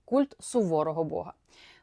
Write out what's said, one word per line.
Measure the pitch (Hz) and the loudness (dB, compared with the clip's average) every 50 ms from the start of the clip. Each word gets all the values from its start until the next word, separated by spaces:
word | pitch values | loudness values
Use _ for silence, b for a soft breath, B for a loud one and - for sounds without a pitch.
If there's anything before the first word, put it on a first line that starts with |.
| _ | _
культ | - 233 269 285 277 - - | 0 2 2 2 2 -2 -12
суворого | - - - 247 214 175 160 151 156 160 151 165 160 | -10 -4 0 0 2 2 2 2 2 0 0 -2 -2
Бога. | 151 156 - - - - _ _ B B B B B B B | -2 -4 -6 -6 -8 -12 _ _ B B B B B B B